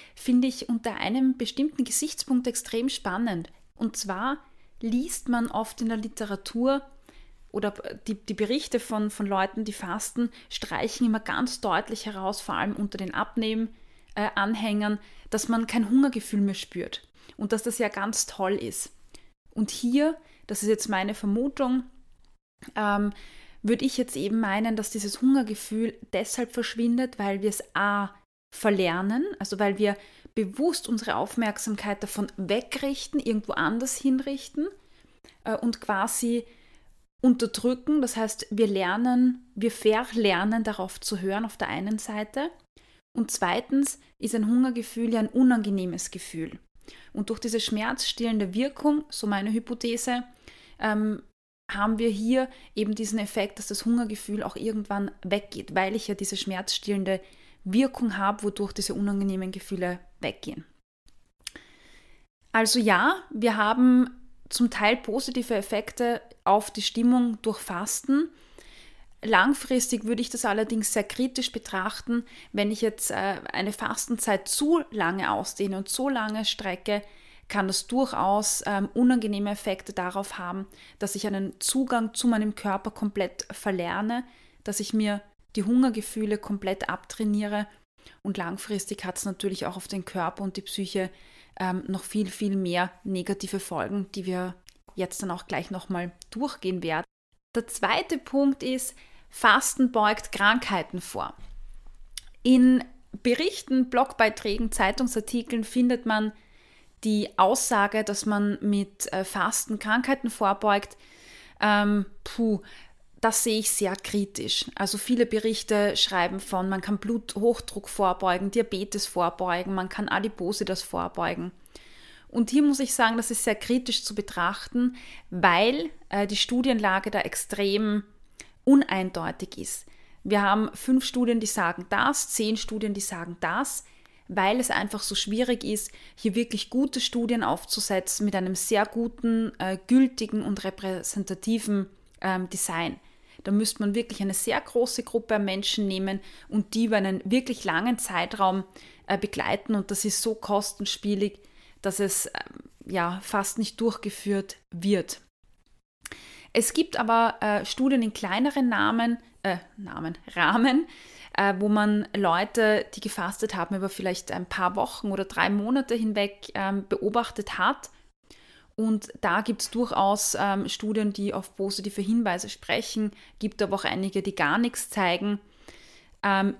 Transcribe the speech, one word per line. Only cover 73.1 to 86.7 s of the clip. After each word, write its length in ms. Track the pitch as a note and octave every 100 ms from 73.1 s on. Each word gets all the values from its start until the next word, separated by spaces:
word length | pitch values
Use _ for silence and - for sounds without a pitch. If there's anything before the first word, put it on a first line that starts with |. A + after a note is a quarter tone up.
äh, 240 | G3+ G3 F#3+ -
eine 200 | - G3
Fastenzeit 720 | G3+ G#3+ A3+ - A3+ - G3 -
zu 340 | - D4 E4 C#4+
lange 420 | G#3+ E3+ F#3+ -
ausdehne 460 | G#2 - - G3 F#3+
und 120 | G3
so 200 | - C4+
lange 360 | B3+ G#3+ G#3+ G#3
strecke, 580 | - G3+ F3+ - G#3 G#3 - - - -
kann 180 | G#3 F#3+
das 200 | - -
durchaus, 760 | B3 C4 - F#3+ G3+ G#3 - -
ähm, 240 | G3+ G3
unangenehme 560 | A3+ B3 B3 G#3+ G3+ G3+
Effekte 420 | G3+ G#3+ F#3+ -
darauf 460 | G3 F3+ F#3+ G3 -
haben, 300 | F3+ F#3+ F#3+ - - -
dass 160 | G3+ G3
ich 120 | G#3
einen 320 | G3 G3 -
Zugang 540 | - C4 B3+ A#3+ A3
zu 140 | - A#3+
meinem 280 | A3 G#3+ G#3
Körper 360 | G#3 G3 A3
komplett 540 | - G#3 G3+ F3+ - -
verlerne, 720 | G#3+ G#3 F#3 E3+ F3+ G#3+ A#3+ B3 - - _
dass 160 | - G#3
ich 140 | G#3
mir 280 | A3 G#3+ G3+ - _ _ A3
die 80 |
Hungergefühle 760 | G3 B3 C4 A3 - A3 G#3+ G#3
komplett 520 | - G3+ F#3+